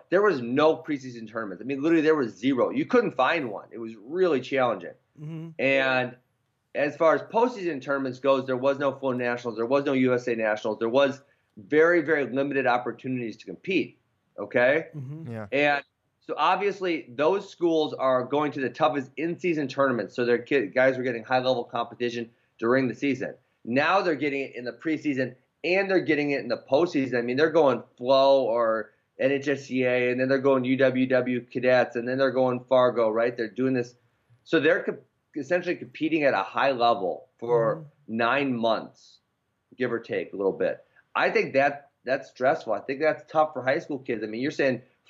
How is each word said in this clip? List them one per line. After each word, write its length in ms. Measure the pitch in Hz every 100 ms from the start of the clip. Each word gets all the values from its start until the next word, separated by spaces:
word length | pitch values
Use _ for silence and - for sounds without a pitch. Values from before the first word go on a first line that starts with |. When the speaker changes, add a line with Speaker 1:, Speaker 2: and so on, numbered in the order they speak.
| _
Speaker 1:
there 120 | 180
was 180 | 208 147
no 360 | 117 135 156 156
preseason 540 | - 139 131 117 110
tournaments. 320 | 113 107 90
I 40 | 117
mean, 160 | 135
literally, 200 | 156 165
there 120 | 151 156
was 200 | 117 -
zero. 340 | 131 123 98
You 140 | 120 151
couldn't 260 | 247 196
find 360 | 131 131 165 123
one. 160 | 92 -
It 80 | 110
was 140 | 113 113
really 380 | 113 175 185 135
challenging. 540 | 127 131 123 98 82 - _ -
Speaker 2:
Mm-hmm. 280 | 151 160 165 160
Speaker 1:
And 540 | 135 135 135 131 120 - _ _ _ _ _
as 220 | - 147 131
far 180 | 160
as 80 | 147
postseason 580 | - 214 247 208 175 139
tournaments 360 | 143 139 131 127
goes, 280 | 139 135 131
there 100 | 127
was 220 | 139 135
no 140 | 143
Flow 200 | 131 135
Nationals, 440 | 123 120 120 120 107
there 100 | 117
was 180 | 139
no 80 | 143
U 220 | 131 127
S 120 | 123 123
A 60 | 113
Nationals, 420 | 110 107 113 107
there 100 | 113
was 320 | 131 139 131 _ _ _ -
very, 440 | 98 151 165 175
very 240 | 151 147 123
limited 400 | 131 143 135 123
opportunities 680 | 117 120 117 131 127 117 101
to 60 | 98
compete, 520 | 87 180 180 92 - _ _ _ -
okay? 480 | 104 127 123 156 165 151
Speaker 2:
Mm-hmm. 360 | 131 151 156
Speaker 3:
Yeah. 140 | 113 104
Speaker 1:
And 320 | 139 147 143 - _ _ _
so 140 | - -
obviously 720 | 160 185 202 190 180 160 123 123
those 340 | 156 196 190
schools 440 | - 170 160 147
are 280 | - 131 127
going 300 | 123 143 151
to 80 | 135
the 80 | 127
toughest 400 | - 156 143 127 -
in-season 500 | 165 170 180 156 135
tournaments, 480 | 139 135 120 92
so 100 | -
their 140 | 120 120
kid, 340 | 120 139 98
guys 220 | 127 131 127
were 60 |
getting 220 | 127 113
high-level 400 | 117 127 127 123
competition 680 | - 120 117 113 123 117 117 _ _ _
during 260 | 113 131 131
the 80 |
season. 400 | - 139 123 85 - _ _
Now 380 | - 127 156 190
they're 120 | 180
getting 280 | 135 147 139
it 120 | 131
in 100 | 117
the 80 | 123
preseason, 640 | - 165 156 151 131 127 - _ _
and 260 | 165 190 196
they're 80 | 185
getting 300 | 139 147 147
it 100 | 139
in 60 | 113
the 140 | - -
postseason. 480 | 135 175 147 131 123
I 40 |
mean, 140 | 120 131
they're 140 | 160
going 320 | 160 143 120 - -
Flow 480 | 123 135 135 139
or 460 | 120 117 113 110 - _ _ -
N 140 | 127
H 160 | 139 143
S 180 | 135 131
C 180 | 127
A, 280 | 127 123 123
and 80 | 127
then 80 | 131
they're 100 | 135
going 260 | 139 131
U 120 | 127 131
W 300 | 131 127 131
W 340 | 127 123 123 120
Cadets, 460 | 123 127 127 117 120
and 100 | 120
then 120 | 131
they're 120 | 135
going 300 | 127 131 123 -
Fargo, 420 | 127 123 113 110
right? 260 | 113 120 120
They're 140 | 110
doing 240 | 123 131
this. 220 | 127 120 - _ _ _ _
So 160 | - 160
they're 240 | 147 190
co-, 140 | - 165 - _ _ 151
essentially 380 | 135 175 175
competing 480 | 156 127 - 156 160
at 120 | 139
a 80 | 101
high 260 | 95 117 139
level 560 | 117 120 104 92 76 - _
for 400 | 117 120 113 -
Speaker 2:
Mm-hmm. 380 | 151 _ - 113
Speaker 1:
nine 400 | 117 135 139 120
months, 600 | 113 101 73 - - _ _ _ _ _ _ -
give 160 | 123
or 60 | 113
take 340 | - 98 82
a 40 | 95
little 160 | 98
bit. 320 | 90 90 - _ _ _
I 160 | - 180
think 240 | 220 165
that 360 | 135 143 143 - _
that's 240 | 123 135 -
stressful. 420 | - 127 160 -
I 60 | 101
think 200 | - 135
that's 240 | 156 147 -
tough 220 | 156 156
for 100 | 127
high 180 | 127 156
school 180 | 165 135
kids. 240 | - 113
I 60 | 107
mean, 120 | 113
you're 100 | 139
saying 300 | 151 139 123 - _